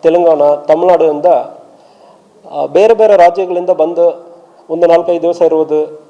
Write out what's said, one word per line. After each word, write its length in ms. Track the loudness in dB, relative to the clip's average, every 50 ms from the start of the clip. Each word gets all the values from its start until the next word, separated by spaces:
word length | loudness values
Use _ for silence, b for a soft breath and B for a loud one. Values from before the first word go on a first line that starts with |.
ತೆಲಂಗಾಣ, 540 | 0 0 0 2 2 2 2 2 2 0 0
ತಮಿಳ್ನಾಡಿನಿಂದ, 680 | -2 0 -2 0 0 2 0 2 2 2 0 -2 0 0 0 0 0 -2 -8 -16 -20 -20 -20 _ b b b b b b b b b b b _ _ _ -14
ಆ, 140 | -8 -8 -8
ಬೇರೆ 280 | -2 0 0 2 2 2
ಬೇರೆ 240 | 2 2 2 4
ರಾಜ್ಯಗಳಿಂದ 520 | 4 4 4 4 0 -6 -4 -6 -6 -2 -4
ಬಂದು 560 | -2 -2 -2 -4 0 0 0 -2 -2 -4 -16 -20 -20 b b b b b b _
ಒಂದು 180 | -4 -2 2
ನಾಲ್ಕೈದು 340 | 2 2 2 2 -2 -4 -2
ದಿವಸ 200 | -2 -4 -2 0
ಇರುವುದು 600 | 0 0 0 -2 -2 -2 -2 -4 -4 -6 -10 -20 -20